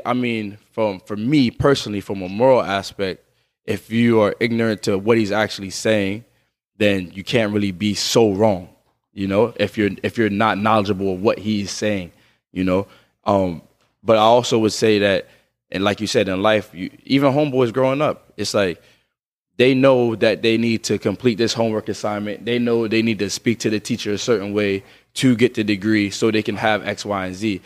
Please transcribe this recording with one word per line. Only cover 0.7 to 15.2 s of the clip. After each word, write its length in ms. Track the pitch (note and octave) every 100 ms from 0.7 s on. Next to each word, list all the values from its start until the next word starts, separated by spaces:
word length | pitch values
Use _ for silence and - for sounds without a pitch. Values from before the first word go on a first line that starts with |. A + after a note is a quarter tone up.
from, 280 | - G#2+ F#2+
for 160 | - G#2
me 320 | A#2 D3+ A#2
personally, 480 | - C#3+ C3+ A2 G2+
from 220 | - G2
a 80 | F#2
moral 320 | G2+ C3 B2
aspect, 640 | E2+ G2 F#2+ - F#2+ - _ _ _ _ -
if 260 | G2+ -
you 300 | A2+ A#2+ A2
are 140 | G2+ -
ignorant 440 | A#2 A#2 A2+ G#2
to 140 | - G2
what 200 | G#2 A2+
he's 140 | G2+
actually 400 | G2+ G#2 - G2
saying, 520 | - A2 G#2+ G2 G#2 - _ _ _ _ G2
then 340 | G#2 G2 F2
you 100 | F#2+
can't 300 | F2+ B2 G#2+
really 180 | G#2 G2+
be 240 | F2 G#2 G2
so 360 | - B2 A2
wrong, 360 | F#2+ A2 F2+ F2+ _ _ _ _
you 160 | - G2
know, 260 | G2 A2+ -
if 200 | G2+ A2
you're, 120 | G2+ F#2
if 140 | G#2 -
you're 120 | G#2+
not 280 | G2+ A2 F#2+
knowledgeable 540 | A2 A2 G2+ F#2+ G2 F#2
of 60 |
what 160 | G#2+ -
he's 300 | G2+ G#2 G2
saying, 400 | - G#2+ G2+ F2 _ _ _ _
you 100 | F2
know. 240 | F#2 F#2 G2+ - _ _ A2
Um, 360 | G2+ F#2 D#2+ - _ _ _
but 120 | G2+ A2
I 60 |
also 380 | A2 B2 A#2 A#2+
would 140 | G#2+
say 260 | - A2+ G#2
that, 280 | G2+ F#2